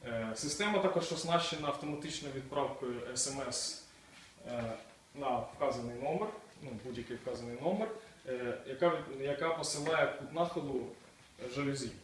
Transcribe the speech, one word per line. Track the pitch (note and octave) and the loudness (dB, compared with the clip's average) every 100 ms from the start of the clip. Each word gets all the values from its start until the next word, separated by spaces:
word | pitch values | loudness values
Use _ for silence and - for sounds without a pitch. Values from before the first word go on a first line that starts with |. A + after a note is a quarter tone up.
| B2 | -2
Е, | A2+ A2+ A2 | -2 -2 -2
система | D3 - G#3 G3+ | -2 2 4 6
також | F#3 F3+ E3 | 6 4 2
оснащена | D#3+ E3 E3+ - D#3 D3 | 0 4 4 4 0 0
автоматичною | C#3 D3 D3 D#3 - C#3+ | 0 -2 -4 -4 -4 -4
відправкою | C3+ C3 C#3 C3 - B2+ A#2+ | -6 -2 0 0 0 -2 -2
S | A#2+ B2 C#3 C3+ | -4 0 0 0
M | B2+ | -2
S, | - - - - - - - - - A#2+ | -2 -2 -6 -12 -20 -20 -20 -20 -14 -6
е, | A#2+ A2+ A2+ - - - | -2 -2 -4 -10 -20 -16
на | C#3+ C3+ A#2+ | -4 0 0
вказаний | - - C#3 A#2+ A#2 A#2+ | 0 0 2 2 -2 -2
номер, | C#3+ F3 A3 - - - | 0 2 0 -4 -14 -12
ну, | C#3+ A2 | -10 -8
будь-який | B2 A#2 A#2 A#2+ | -6 -6 -6 -6
вказаний | B2+ A#2 A#2 A#2+ | -4 -4 -6 0
номер, | D#3 G3+ A3 - - - - | 2 2 0 -4 -12 -14 -4
е, | B2+ B2 - - | -2 -2 -2 -6
яка, | C3+ E3+ D#3+ D3+ C3+ | 4 6 6 -2 -2
яка | C#3 C#3+ E3 | 0 2 2
посилає | D#3+ C#3+ D3 D3 D#3+ C#3 | 0 0 0 4 6 4
кут | - C3 | 2 -4
нахилу | D#3 E3+ E3+ C#3 C3 - - - - - - B2 | 0 2 2 0 -2 -2 -10 -18 -20 -20 -10 -6
жалюзі. | B2+ C#3+ C#3 A#2+ F#2+ | 0 0 0 -2 -6